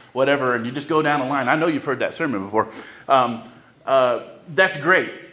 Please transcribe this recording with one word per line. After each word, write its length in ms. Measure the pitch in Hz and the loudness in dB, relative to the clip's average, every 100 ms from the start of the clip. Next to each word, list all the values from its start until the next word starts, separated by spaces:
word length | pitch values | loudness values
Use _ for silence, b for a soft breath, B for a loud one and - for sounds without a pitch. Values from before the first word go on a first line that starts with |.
| B | B
whatever, 440 | 123 135 143 127 123 | -2 2 2 2 0
and 100 | 117 | -2
you 60 | |
just 160 | 139 143 | -6 -2
go 120 | 156 | 0
down 200 | 151 147 | 2 0
the 60 | 131 | 0
line. 220 | 139 123 | -2 0
I 60 | |
know 140 | 151 170 | 2 2
you've 160 | 143 | -2
heard 160 | - 127 | -2 -2
that 120 | 110 | -4
sermon 300 | - 160 107 | -4 -4 -4
before. 300 | 98 107 110 B B B - | -2 -2 -2 B B B 2
Um, 360 | 135 123 113 B B B B - | 2 2 -2 B B B B 0
uh, 380 | 135 127 117 - - - | 2 4 0 -6 -20 -8
that's 280 | 156 190 151 | 0 0 2
great. 360 | 147 185 185 - - | 2 2 2 -10 -20